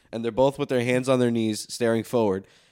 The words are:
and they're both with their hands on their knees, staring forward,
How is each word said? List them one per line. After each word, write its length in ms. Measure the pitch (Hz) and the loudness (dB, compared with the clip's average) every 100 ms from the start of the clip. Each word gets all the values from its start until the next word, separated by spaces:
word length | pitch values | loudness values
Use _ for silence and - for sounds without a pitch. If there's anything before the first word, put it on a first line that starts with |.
| _ | _
and 100 | 113 | -8
they're 120 | 117 | -4
both 260 | 110 135 135 | 2 2 2
with 80 | 143 | -2
their 160 | 127 | 0
hands 240 | 120 127 127 | 0 0 2
on 140 | 131 | 2
their 100 | 123 | 2
knees, 340 | 117 110 104 - | 2 0 -2 -6
staring 340 | - 117 113 | -2 0 0
forward, 420 | 107 123 107 95 - _ _ | 0 0 0 -2 -6 _ _